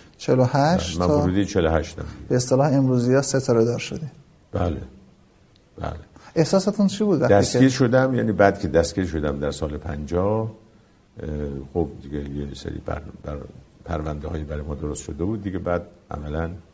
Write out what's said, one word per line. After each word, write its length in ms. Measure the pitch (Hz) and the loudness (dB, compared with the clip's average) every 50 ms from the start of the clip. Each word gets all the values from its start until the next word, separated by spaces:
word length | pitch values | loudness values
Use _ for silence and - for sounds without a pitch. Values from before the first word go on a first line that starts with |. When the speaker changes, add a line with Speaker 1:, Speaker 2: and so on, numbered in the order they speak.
| - - - - | -20 -20 -20 -6
Speaker 1:
چهل 220 | - - 131 127 | -2 2 4 4
و 40 | 127 | 4
هشت 560 | 123 - 139 139 156 180 185 - - 80 87 | 4 4 4 4 4 4 2 0 -2 -2 0
Speaker 2:
من 60 | 90 | 2
Speaker 1:
تا 120 | - 147 143 | 2 4 4
Speaker 2:
ورودی 260 | - 90 90 101 98 | 2 2 2 2 0
چهل 220 | - - 95 82 | 2 2 2 2
و 40 | 78 | 4
هشتم. 340 | 80 78 - - - - - - - - - - | 2 2 0 -2 -6 -10 -12 -12 -12 -12 -4 0
Speaker 1:
به 80 | 135 | 0
اصطلاح 360 | 123 127 - 131 127 139 156 131 | 0 2 2 2 4 4 4 4
امروزی 420 | 139 135 127 127 123 120 123 127 | 4 4 4 2 2 2 4 4
ها 80 | 139 135 | 2 2
ستاره 420 | - - 135 127 - 120 113 113 | 2 0 0 2 2 4 4 4
دار 140 | 117 120 - | 4 0 -2
شدین. 320 | - - - - 160 135 - - - _ _ _ _ _ - | -6 -8 -8 -10 -10 -12 -12 -16 -20 _ _ _ _ _ -4
Speaker 2:
بله، 240 | 85 90 85 73 65 64 - - - - - - _ _ _ _ _ _ _ _ _ _ _ _ - | -2 -2 -2 -2 -4 -8 -12 -16 -20 -20 -20 -20 _ _ _ _ _ _ _ _ _ _ _ _ -10
بله. 160 | - - - - - - - - - - - | -10 -8 -8 -10 -14 -18 -20 -20 -20 -4 0
Speaker 1:
احساستون 520 | 170 156 - 190 190 - 208 196 - 202 | 0 2 4 2 2 2 2 2 2 2
چی 180 | 190 - - 214 | 2 2 0 0
بود 180 | 208 175 - - | 2 2 2 4
وقتی 120 | - 101 | 6 6
که 60 | 101 | 6
Speaker 2:
دستگیر 280 | - - - 123 131 131 | 6 4 4 4 6 6
شدم، 460 | 127 135 131 113 123 127 131 131 127 | 6 4 4 4 4 4 4 4 2
یعنی 180 | 117 113 113 101 | 0 0 2 4
بعد 280 | 90 101 101 98 - | 6 6 6 6 2
که 80 | - 80 | 0 2
دستگیر 380 | 73 82 85 - - 98 92 | 4 4 2 2 0 -2 -2
شدم 320 | 82 80 78 73 73 71 69 | -2 -2 -2 -2 -2 -2 -2
در 120 | 73 71 | -4 -4
سال 260 | 71 - 80 73 78 | -4 -4 -6 -6 -6
پنجاه، 640 | 73 76 92 76 73 76 71 85 90 95 101 107 110 113 | -8 -8 -8 -8 -8 -6 -4 -2 0 0 0 0 -2 -2
اه، 840 | 113 110 - - _ _ _ _ _ _ _ _ _ _ - - 78 76 73 73 71 69 67 65 - - | -4 -8 -12 -18 _ _ _ _ _ _ _ _ _ _ -12 -10 -8 -6 -6 -6 -6 -8 -10 -10 -6 -2
خب 140 | 87 80 69 69 65 67 | -2 -2 -2 -4 -10 -12
دیگه 160 | 69 71 73 | -10 -8 -8
یه 360 | 71 69 69 71 71 69 65 | -8 -6 -6 -8 -8 -8 -10
سری 260 | - - - 82 78 - | -10 -10 -10 -10 -8 -8
بر-، 160 | - 50 - - - - - - | -8 -8 -8 -10 -12 -16 -14 -12
بر-، 140 | - 76 71 - - - - - - _ - - | -10 -10 -10 -12 -14 -18 -20 -20 -20 _ -16 -10
پرونده‌هایی 600 | - 87 78 76 78 76 73 71 78 85 78 76 | -6 -6 -4 -4 -4 -6 -6 -8 -8 -6 -6 -6
برای 180 | 73 78 73 73 | -6 -8 -8 -6
ما 120 | 76 73 | -8 -8
درست 280 | 69 78 73 71 - - | -6 -6 -6 -8 -8 -10
شده 220 | - 78 76 85 | -10 -8 -6 -4
بود 180 | 104 113 95 98 | -4 -4 -4 -6
دیگه، 160 | 98 90 90 | -6 -6 -6
بعد 240 | 87 87 87 87 - - - - _ - | -2 -2 -2 -2 -4 -8 -14 -20 _ -12
عملاً 400 | - 76 73 73 73 80 82 82 92 85 - - | -12 -10 -8 -6 -6 -4 -4 -6 -8 -12 -16 -20